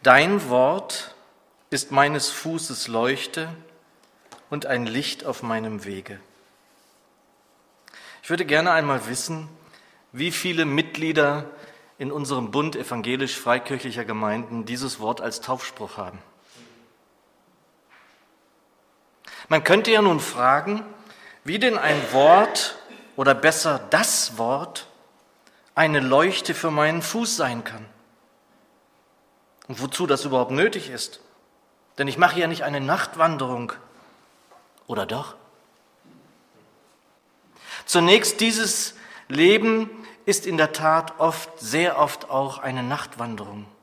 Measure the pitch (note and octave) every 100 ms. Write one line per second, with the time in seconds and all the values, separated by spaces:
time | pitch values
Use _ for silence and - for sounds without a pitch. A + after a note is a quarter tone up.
0 | - B2+ D#3+ G3+ D3+ B2 C3 F3+ - -
1 | - - _ _ _ _ _ C#3 - C#3
2 | C#3+ D3 C#3+ - D#3+ E3 D#3+ B2 - A2+
3 | B2 C3+ - - D#3+ E3 - _ _ _
4 | _ _ _ - _ D3 C#3 B2+ A#2 A#2
5 | C#3+ - D3+ B2 A#2+ A2+ A2 G#2+ G2 G2
6 | F#2+ G2 - _ _ _ _ _ _ _
7 | _ _ _ _ _ _ _ _ - -
8 | - - - E3+ E3+ D3 E3+ E3 D3 C3+
9 | A2 B2+ - D#3+ D#3 - _ - _ _
10 | _ B2 E3 E3+ F3+ E3 D#3+ C#3 E3 -
11 | D#3+ D#3 C#3+ D3 C#3+ - - - _ _
12 | C#3 D3 C#3 C3+ A2+ C3 D3+ C#3 B2 A#2+
13 | A2 C3 C3+ - - B2 B2+ C3 C3 A#2
14 | A2 G#2+ G#2+ G#2+ A2+ A#2 G#2+ B2 C3+ -
15 | A2 A#2+ A#2 - - B2+ - - G#2 -
16 | F#2 F#2 - _ _ - - _ _ _
17 | _ _ _ _ _ _ _ _ _ _
18 | _ _ _ _ _ _ _ _ _ _
19 | _ _ - - - D#3 - F#3+ A3 A3
20 | G3+ D#3+ - B2 B2 C#3 E3 G#3 A3 -
21 | - - - - C#3 F#3+ B3 G#3+ C#3+ D3+
22 | B2+ C3 D3 F3+ A3 - - - - -
23 | - - C3+ B2+ D3+ D#3+ E3 C#3 - D#3
24 | A3 - - A2+ A#2 C3+ E3 - - _
25 | _ _ _ _ _ _ _ - D#3 D3+
26 | C3 C3+ F3 F#3 - E3 E3+ D3+ D3+ E3
27 | E3 A3+ A3+ - C#3 A#2 A2 A2 A2 -
28 | _ _ _ _ _ _ _ _ _ _
29 | _ _ _ _ _ _ - B2+ C3+ -
30 | F3 C3+ D3 C3 B2 C3+ G3+ G#3 C#3+ B2
31 | - - _ _ _ _ _ _ _ -
32 | C#3 C3+ F3 E3+ E3 E3 D#3 C#3+ C3+ F#3
33 | - E3 E3 D3+ C3 B2 A#2+ - - -
34 | - _ _ _ _ - _ _ _ A#2
35 | F#2+ C3 - - - _ _ _ _ _
36 | _ - _ _ _ _ _ _ _ _
37 | _ _ _ _ _ _ - - - F3+
38 | E3+ G#3+ A3 - A3+ A3 A3 - - -
39 | - - - C3+ F3 G#3+ A3 A3 A3 -
40 | - - - G3 - E3 D3+ D#3 D#3 D#3+
41 | D#3+ - D#3+ D#3+ - - A2+ C#3 F3 C3+
42 | D3 - - C3+ C3+ C3 C3+ B2+ B2 A#2+
43 | - - A#2+ A2 G2+ G#2 G2+ _